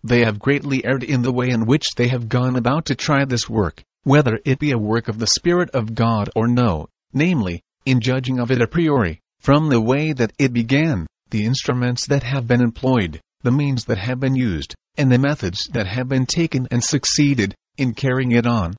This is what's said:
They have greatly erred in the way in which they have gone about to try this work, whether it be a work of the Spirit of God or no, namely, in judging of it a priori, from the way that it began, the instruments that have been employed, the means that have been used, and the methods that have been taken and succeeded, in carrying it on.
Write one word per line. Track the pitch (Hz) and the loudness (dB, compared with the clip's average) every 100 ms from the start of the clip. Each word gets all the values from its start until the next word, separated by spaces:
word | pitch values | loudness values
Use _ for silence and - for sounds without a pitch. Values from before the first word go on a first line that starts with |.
They | 110 120 | 2 2
have | 117 107 | 2 0
greatly | 131 143 143 135 117 | 0 0 0 -4 -2
erred | 135 | -2
in | 123 135 | 0 0
the | 123 | 0
way | 123 127 | 0 0
in | 120 113 | 0 2
which | 151 - - | 0 0 -2
they | 120 | 0
have | 127 113 | 0 -2
gone | 123 127 127 | 0 0 0
about | 120 147 - | 0 -2 -2
to | 131 | -6
try | - 143 135 | 0 0 0
this | 123 - | -2 -2
work, | 110 90 - _ _ | -2 -2 -4 _ _
whether | - 143 135 110 - | 2 4 4 0 -2
it | 113 | 0
be | 147 | 0
a | 120 | 0
work | 104 113 113 | 0 -2 -2
of | 110 | -4
the | 113 | -2
Spirit | - 175 175 175 | 0 0 0 0
of | 131 110 113 | -2 -4 0
God | 117 110 101 - | 2 2 0 0
or | 117 | 2
no, | 120 120 80 80 _ _ | 2 2 0 -6 _ _
namely, | 151 160 170 95 85 _ _ - | 0 2 2 0 -4 _ _ 0
in | 127 | 0
judging | 113 131 127 127 | 2 -2 -2 -4
of | 120 | 0
it | 127 | 0
a | 117 | 0
priori, | 175 165 143 92 80 _ _ | 0 2 2 0 -4 _ _
from | - 143 156 | 2 2 4
the | 123 | 2
way | 110 139 156 | 2 0 0
that | 131 113 _ | -2 -2 _
it | 139 | 0
began, | 120 113 135 160 110 80 _ _ | 0 0 2 2 -2 -6 _ _
the | 110 107 | -2 0
instruments | 131 - 123 123 123 - | -2 -2 -2 -2 -4 -2
that | 139 | -2
have | 120 139 117 | 0 -4 0
been | 123 | 2
employed, | 123 - 131 127 90 76 _ _ | 2 0 0 0 0 -6 _ _
the | 123 | 0
means | 131 143 131 - | 0 0 -2 -2
that | 107 | -4
have | 110 127 | -4 -2
been | 135 131 | -2 0
used, | 123 82 71 - _ - | 0 -2 -8 -16 _ 0
and | 139 | 2
the | 123 | 4
methods | 139 147 185 - - | 2 -2 -4 -6 -6
that | 120 98 | -4 -4
have | 120 127 | -4 -2
been | 135 127 | -2 0
taken | - 165 139 123 | 0 0 -2 -2
and | 120 | -2
succeeded, | - 143 - - 147 135 98 - _ - | 0 -2 0 2 2 2 0 -4 _ -4
in | 131 110 | -4 -2
carrying | 135 127 127 | -2 0 2
it | 120 120 | 2 2
on. | 117 85 | 0 -2